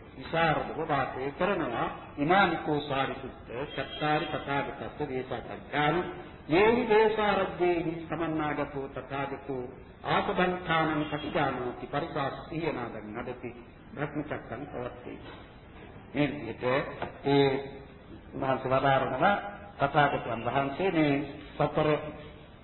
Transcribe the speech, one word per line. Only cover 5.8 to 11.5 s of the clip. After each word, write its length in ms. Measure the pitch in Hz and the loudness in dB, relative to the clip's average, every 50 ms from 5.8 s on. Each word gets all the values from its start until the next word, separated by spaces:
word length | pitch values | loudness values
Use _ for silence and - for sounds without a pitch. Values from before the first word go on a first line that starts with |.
| 147 151 160 180 180 - - - - - - - - | 4 4 4 2 0 -2 -6 -10 -12 -14 -16 -12 -2
යේහි 380 | - 294 359 427 233 240 240 247 | 2 4 6 8 8 6 4 4
දේශාරද්ධේහි 1080 | 214 208 214 220 214 214 214 208 208 196 185 185 - - 160 180 175 175 165 156 160 160 165 | 6 6 8 8 6 4 4 2 2 2 2 0 0 0 2 2 2 4 2 0 -2 -4 -4
සමන්නාගතෝ 840 | - - 156 165 170 160 156 156 151 151 143 147 143 139 - 139 135 131 | -6 -4 -4 -2 -2 0 0 0 0 0 0 -2 -2 -4 -4 -6 -6 -6
තථාගතෝ 760 | - 135 - - 139 139 139 135 135 131 - - 135 127 123 123 - - - - - - - | -8 -10 -8 -6 -4 -4 -4 -4 -6 -8 -6 -6 -6 -4 -6 -8 -10 -14 -16 -18 -16 -8 -2
ආසබන්තානං 960 | 131 156 190 190 - 190 185 180 180 180 175 - 165 165 160 156 156 156 151 151 | 0 2 2 2 2 2 2 2 2 2 0 -2 0 2 2 2 2 2 0 0
පටිජානෝති 800 | - 151 147 - 139 - 170 143 135 | -2 -4 -6 -4 -2 0 2 2 2